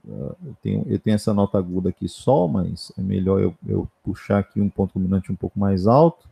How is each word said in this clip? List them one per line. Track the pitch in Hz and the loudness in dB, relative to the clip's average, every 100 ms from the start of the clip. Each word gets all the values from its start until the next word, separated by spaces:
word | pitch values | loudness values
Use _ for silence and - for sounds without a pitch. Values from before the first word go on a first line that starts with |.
| - | -14
Ah, | 101 67 - 170 | -10 -10 -10 -16
eu | 120 | -8
tenho, | 104 101 - | -4 -4 -2
eu | 104 | -2
tenho | - 104 | 0 0
essa | - | 0
nota | 101 98 101 | 0 2 0
aguda | 90 90 92 | -2 -2 -2
aqui | - - | -4 -10
só, | - - 147 175 | -4 2 2 2
mas | 113 90 87 - - | 0 -2 -6 -12 -8
é | |
melhor | 95 98 92 95 | -2 0 2 2
eu, | 95 - - | 2 -2 -4
eu | 98 92 _ | -4 -4 _
puxar | - 98 - 101 | -8 -8 0 0
aqui | 98 104 | 0 -2
um | 101 | -2
ponto | - 95 | 0 -2
culminante | 98 92 95 - | 0 0 0 -2
um | 95 | -6
pouco | 98 - | -6 -2
mais | 98 95 98 | 0 2 4
alto | 131 165 - - | 6 4 2 -20